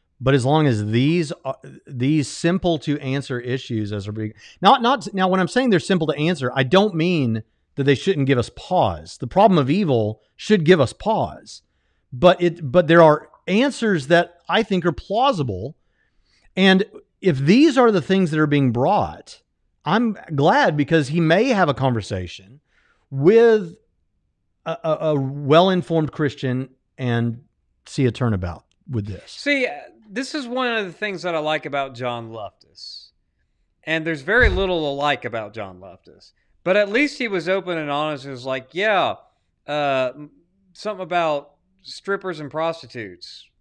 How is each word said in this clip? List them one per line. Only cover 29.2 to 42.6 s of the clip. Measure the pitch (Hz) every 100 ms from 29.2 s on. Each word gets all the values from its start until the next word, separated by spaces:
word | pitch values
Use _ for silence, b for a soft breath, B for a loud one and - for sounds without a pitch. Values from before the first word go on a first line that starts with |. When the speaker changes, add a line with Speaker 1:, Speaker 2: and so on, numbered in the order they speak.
| -
Speaker 2:
See, | - 285 277 240
uh, | 147 - - 214
this | 202 269
is | 311 240
one | 247 247
of | 226
the | 196
things | 160 208 180
that | 175
I | 165
like | 151 156
about | 151 139 139
John | 120 123 120 113
Loftus. | 113 98 _ _ - - - - _ _ _ _ _ _ _
And | - 160 156
there's | 151
very | 135 233 226
little | 180 190 175
to | 151 139
like | 147 139
about | 120 113 104
John | 107 98 90
Loftus. | 92 90 _ - _ _ _ _
But | 175 202
at | 202
least | 220 294 -
he | 240
was | 190 165
open | 190 180 165
and | 147
honest. | 143 156 143
He | 139
was | 127
like, | 131 131 131
"Yeah, | 165 214 196 131 98 _ _ _ _ -
uh, | 147 143 135 127
m-, | 139 147 _ _ _ _
something | - 208 190
about | 175 175 165 147 143 _ _ _
strippers | - - - 196 190 151
and | 147
prostitutes." | 156